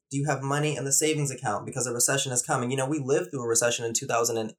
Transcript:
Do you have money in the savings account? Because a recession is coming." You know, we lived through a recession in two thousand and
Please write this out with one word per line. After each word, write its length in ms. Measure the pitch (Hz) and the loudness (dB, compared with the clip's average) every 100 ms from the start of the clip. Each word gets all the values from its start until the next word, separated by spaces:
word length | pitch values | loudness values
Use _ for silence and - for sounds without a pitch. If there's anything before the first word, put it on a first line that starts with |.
| - | -8
Do 80 | 139 | -2
you 80 | 147 | 0
have 160 | 139 | 0
money 340 | 139 143 151 - | 0 0 0 0
in 80 | |
the 80 | 139 | 0
savings 380 | 139 156 151 139 | 2 2 2 0
account? 340 | 123 120 104 - | -2 -2 -2 -4
Because 200 | 131 123 | -4 -2
a 60 | |
recession 400 | 120 135 139 139 | 0 2 2 0
is 100 | 123 | -2
coming." 280 | - 139 123 | 0 0 0
You 60 | 131 | 0
know, 100 | 135 | 0
we 120 | 151 | -2
lived 300 | 127 156 - | 2 0 0
through 120 | 139 | -4
a 60 | 117 | 0
recession 360 | 113 120 120 117 | 2 2 2 -2
in 80 | |
two 120 | 117 - | -4 0
thousand 300 | 117 117 113 | 0 0 0
and 180 | 110 | -4